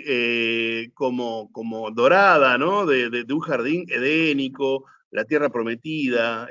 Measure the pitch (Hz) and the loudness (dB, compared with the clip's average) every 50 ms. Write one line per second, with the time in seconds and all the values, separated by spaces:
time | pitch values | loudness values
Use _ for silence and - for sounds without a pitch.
0 | 135 147 135 120 120 117 117 117 117 113 113 117 113 113 113 113 113 117 - - | -4 -2 -2 0 0 0 0 0 0 0 0 0 -2 -2 -4 -4 -8 -10 -8 -4
1 | 143 131 123 123 123 117 113 113 107 107 - 127 113 113 113 110 113 107 110 113 | -4 -2 -2 -2 -4 -4 -4 -6 -8 -12 -12 -10 -10 -8 -8 -8 -8 -6 0 2
2 | 120 135 170 190 202 196 175 151 139 131 123 123 139 170 196 208 202 160 139 127 | 4 6 6 6 6 6 6 6 6 6 4 4 2 0 0 0 2 2 2 2
3 | 123 117 117 120 117 113 139 160 160 165 147 120 117 135 156 175 180 - - 120 | 0 0 -4 -6 -4 -4 -4 -4 -4 -2 -2 -2 -2 -2 -2 -4 -4 -6 -6 -2
4 | 123 139 156 160 165 156 147 139 135 131 135 - 139 135 135 135 135 _ _ _ | -2 0 0 0 0 0 0 -2 -2 -4 -4 -4 -2 -2 -2 -2 -6 _ _ _
5 | _ _ - 104 110 117 151 147 147 139 117 120 113 113 117 117 - 160 156 156 | _ _ -6 -6 -4 0 0 0 0 0 -2 -2 -4 -4 -6 -8 -8 -8 -6 -4
6 | 143 131 120 117 117 117 117 113 120 120 | -2 0 0 0 0 0 -2 -6 -8 -8